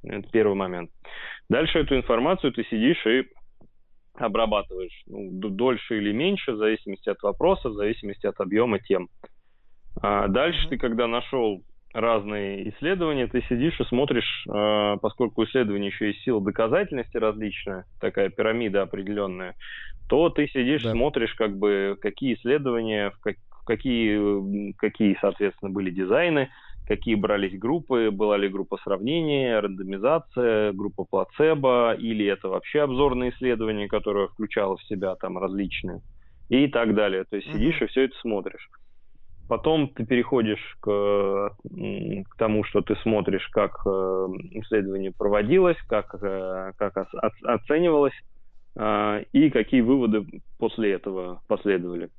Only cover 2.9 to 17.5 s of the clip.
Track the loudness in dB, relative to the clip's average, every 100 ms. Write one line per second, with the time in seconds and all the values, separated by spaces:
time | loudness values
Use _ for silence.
2.9 | 2 2 2 0 -12 -20 -20 -20 _ _
3.9 | -20 _ -6 -2 2 2 0 -2 -10 -10
4.9 | -12 -16 -12 -10 -6 -6 0 0 0 -2
5.9 | -2 0 0 0 -2 -4 0 0 0 -4
6.9 | -6 -6 -2 -4 2 2 2 -2 -2 -2
7.9 | -2 -6 -6 -6 -4 0 2 2 0 0
8.9 | 0 0 -14 -20 -20 _ _ -20 -20 -12
9.9 | -4 0 2 2 2 2 0 -2 0 -2
10.9 | 0 0 -2 -2 0 0 -2 -10 -20 -10
11.9 | -2 2 2 0 -4 -4 -4 -8 -4 -2
12.9 | 0 0 0 0 -2 -2 0 0 0 -2
13.9 | 0 2 0 -2 -6 -4 0 2 4 2
14.9 | 0 -2 0 -2 0 0 2 0 0 -4
15.9 | -2 -4 -2 0 0 0 0 2 2 0
16.9 | -4 -6 0 0 0 -6